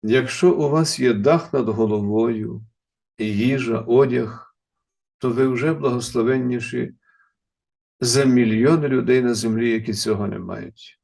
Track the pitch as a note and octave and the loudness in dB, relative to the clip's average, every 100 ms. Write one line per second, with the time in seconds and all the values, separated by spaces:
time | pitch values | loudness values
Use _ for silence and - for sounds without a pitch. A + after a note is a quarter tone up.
0 | G#2+ B2+ B2 - F3+ F3 D3 D#3 D#3+ - | 2 0 0 2 2 2 0 0 0 0
1 | B2+ G#2+ A#2+ E3 - C3+ A2 G#2+ A2 G#2+ | 0 2 2 2 0 -2 -2 0 0 0
2 | G2+ G#2+ A#2 A2+ G#2+ A2 A2 _ _ _ | 0 0 0 -2 -8 -10 -16 _ _ _
3 | _ - G#2+ G2+ B2 C3+ A#2 A2+ A#2 B2 | _ -8 -4 0 0 0 -2 -4 2 4
4 | C3+ B2 A2 - - _ _ _ _ _ | 4 2 -4 -10 -20 _ _ _ _ _
5 | _ _ B2+ A#2+ C3 B2 D3 D#3 C#3 B2 | _ _ -4 0 0 0 -2 -2 -2 -2
6 | A2 A#2 A2+ C3 B2 B2 A2+ B2 C3 - | -4 -2 0 0 -2 -4 -6 -6 -8 -10
7 | _ _ _ _ _ _ _ _ _ _ | _ _ _ _ _ _ _ _ _ _
8 | B2 B2+ C3+ B2 A2+ A2 B2+ E3 C#3+ C3 | 0 2 4 4 4 4 4 4 2 0
9 | - B2+ B2 A2 A2 A2 A#2 A2+ A2+ G#2 | 2 2 2 -2 -2 0 0 -2 -4 -6
10 | A2+ G2+ G2+ G2+ F2+ F#2 G#2+ - - _ | -2 -2 -4 -6 -10 -12 -14 -18 -20 _